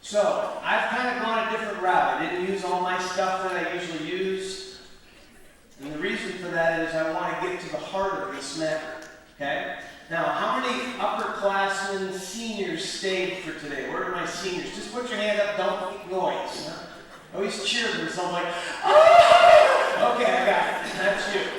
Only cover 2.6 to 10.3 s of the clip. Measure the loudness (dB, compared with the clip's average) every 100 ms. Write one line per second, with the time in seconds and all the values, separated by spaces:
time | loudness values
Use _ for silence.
2.6 | -2 -2 -2 -2 -4 -2 0 -2 -4 -4
3.6 | -4 -6 -6 -8 -6 -4 -4 -4 -6 -10
4.6 | -14 -18 -20 -20 -20 -20 -20 -20 -20 -20
5.6 | -20 -18 -12 -6 -4 -4 -6 -8 -6 0
6.6 | 0 0 -2 -2 -2 -2 -4 -4 -4 -6
7.6 | -8 -8 -6 -4 -2 -4 -6 -8 -10 -6
8.6 | -4 -4 -6 -12 -16 -20 -20 -10 -6 -4
9.6 | -6 -10 -14 -18 -8 -2 -2